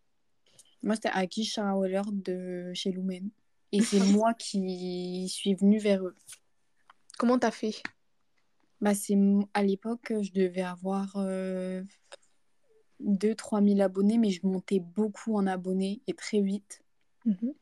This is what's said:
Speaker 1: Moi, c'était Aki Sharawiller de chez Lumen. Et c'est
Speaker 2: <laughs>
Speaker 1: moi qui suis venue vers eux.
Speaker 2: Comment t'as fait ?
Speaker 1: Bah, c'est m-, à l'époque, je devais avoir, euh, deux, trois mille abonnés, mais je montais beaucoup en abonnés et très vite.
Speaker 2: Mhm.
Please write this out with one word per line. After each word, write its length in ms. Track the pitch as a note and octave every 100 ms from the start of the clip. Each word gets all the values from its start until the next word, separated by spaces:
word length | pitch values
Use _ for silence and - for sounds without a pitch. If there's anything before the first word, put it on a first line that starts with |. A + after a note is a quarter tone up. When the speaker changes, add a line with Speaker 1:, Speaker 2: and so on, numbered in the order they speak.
| _ _ _ _ _ - _ _
Speaker 1:
Moi, 120 | G3+ A3
c'était 140 | -
Aki 340 | F#3+ F#3 - A3
Sharawiller 560 | - G3+ G3 F#3+ F#3+ G#3
de 600 | G3+ F#3 F3+ F#3 F3+ F3+
chez 180 | F3+ G3
Lumen. 380 | F#3 F#3 F3+ G3 - _ _ _
Et 100 | G3+
c'est 180 | A3+ G3+
Speaker 2:
<laughs> 240 | G3 G3+
Speaker 1:
moi 100 | A3+
qui 920 | A#3 - G3 F#3 F3+ F#3 F3+ F3+ F3+ F#3
suis 240 | - G3+
venue 260 | F#3 G3 G#3+
vers 240 | G#3 F#3+ F#3
eux. 100 | - - - _ _ _ _ _ _ _ -
Speaker 2:
Comment 200 | A#3+ B3
t'as 120 | A#3
fait ? 300 | - A3 - - - _ _ _ _ _ _ _ _
Speaker 1:
Bah, 140 | G#3
c'est 200 | G3+ -
m-, 320 | G3 G3 G3+ G3+
à 100 | G#3
l'époque, 500 | G3+ G3 A3+ A#3+ - A3
je 100 | G3
devais 300 | F#3 F#3 F3+
avoir, 520 | F3+ F3+ F#3 G3 G3 G3
euh, 680 | F#3+ F#3+ F#3 F#3 F#3 F#3 G3 _ _ - _ _ _ _ _ _ _ _
deux, 360 | - G3 G#3 A3
trois 240 | - G#3
mille 220 | G3+ G3
abonnés, 360 | G3 F#3+ G3+ A#3
mais 120 | G#3+
je 160 | F3 F#3+
montais 340 | F#3 - G3
beaucoup 560 | E3+ F#3+ G#3+ G3+ - G#3+
en 100 | F#3+
abonnés 540 | F#3 F3+ F#3+ F#3+ G#3 -
et 60 |
très 280 | E3+ - G#3+
vite. 420 | G3 G3+ - - _ _ _ _ A#3+
Speaker 2:
Mhm. 280 | F#3 A#3 D4